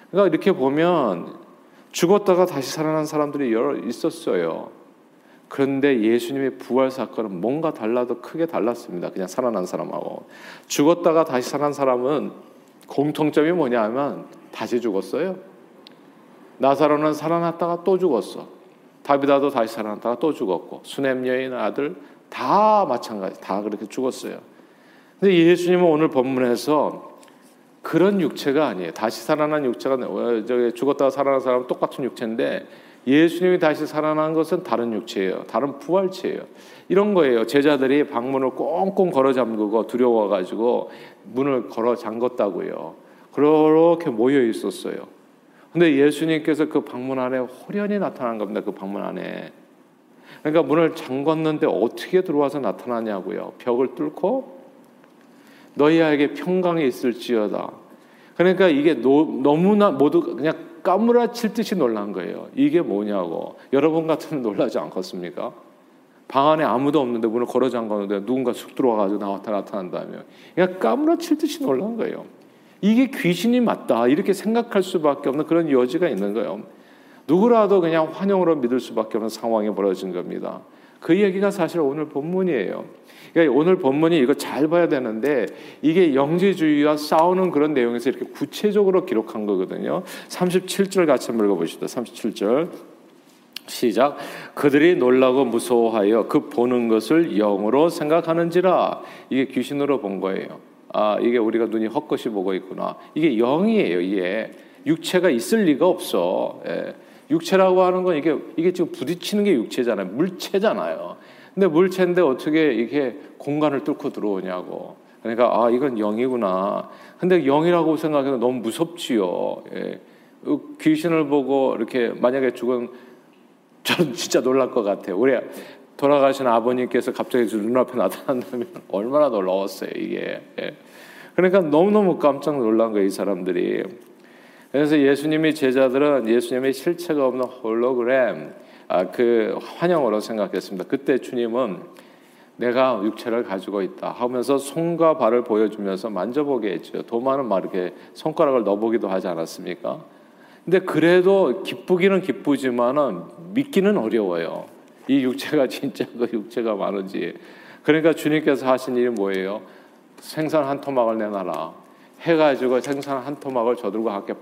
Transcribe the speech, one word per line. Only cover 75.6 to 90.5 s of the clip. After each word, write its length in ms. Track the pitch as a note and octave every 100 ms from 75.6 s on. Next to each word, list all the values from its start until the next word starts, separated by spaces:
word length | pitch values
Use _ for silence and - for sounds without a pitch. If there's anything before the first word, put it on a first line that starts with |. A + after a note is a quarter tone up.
| E3
여지가 380 | C3+ B2+ D#3+ E3+
있는 240 | G2 G2+
거예요. 300 | G#2+ F2 F#2 - - - - - - -
누구라도 540 | E3+ A#3 A#3 G#3 G3
그냥 280 | E3+ D#3+ D#3+
환영으로 440 | - G3 G3 F3 D#3
믿을 240 | A#2+ B2+
수밖에 380 | A#2 A2+ G#2+ A2+
없는 100 | A2
상황이 420 | - A#2 A2+ G#2+
벌어진 420 | F#2+ G2 F2+ F#2+
겁니다. 480 | F2+ F2+ F#2 F#2 - - - - _
그 180 | - F3
얘기가 300 | G3+ F#3+ G3
사실 300 | F#3+ D#3+ E3+
오늘 260 | C#3+ D3 D3+
본문이에요. 800 | D3 D3+ F#3 F#3 C3+ F2+ F2 F2 - - - -
그러니까 240 | D#3+ D#3+ B2
오늘 200 | D#3+ F#3
본문이 400 | C3+ C#3+ E3 E3+
이거 160 | B2 C#3+
잘 340 | - A2 D#3
봐야 200 | E3+ E3
되는데 580 | D3 B2 A2 C3 C#3 G2+ - - -
이게 320 | D3 E3 F3 C3+
영지주의와 800 | C#3+ E3+ G3 F3 D#3 D3 D3 D3+
싸우는 540 | D3 E3 E3+ F#3 F#3
그런 220 | D3 D3+ C#3+
내용에서 360 | A#2+ A#2+ B2+
이렇게 160 | - -
구체적으로 800 | - - - G#3 G#3 G3 F3+ -
기록한 400 | G#2+ A2 A2+ G#2
거거든요. 560 | F#2+ F2+ F2 A#2 D#3 F#3 - -
삼십칠 640 | - F3+